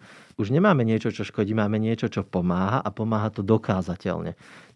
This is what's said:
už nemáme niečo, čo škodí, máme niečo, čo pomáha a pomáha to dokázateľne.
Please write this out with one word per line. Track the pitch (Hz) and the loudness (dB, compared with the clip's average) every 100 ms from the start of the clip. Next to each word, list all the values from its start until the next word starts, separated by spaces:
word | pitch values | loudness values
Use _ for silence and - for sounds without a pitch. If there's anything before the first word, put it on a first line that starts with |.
| - - - - | -20 -20 -12 -6
už | 104 | 0
nemáme | 143 208 143 113 | 2 4 4 2
niečo, | 110 113 | 2 0
čo | - 98 | -4 -6
škodí, | - 101 | -2 0
máme | 110 104 107 | 2 2 0
niečo, | 110 113 113 | 0 -2 -2
čo | - | -4
pomáha | 95 92 87 87 95 127 | -2 -2 0 0 0 0
a | 104 | -2
pomáha | - 110 107 107 | -4 -2 0 -2
to | - | -2
dokázateľne. | 101 110 - 95 90 87 95 85 85 - - - - | 2 2 2 -2 -2 -4 -4 -4 -6 -10 -16 -20 -16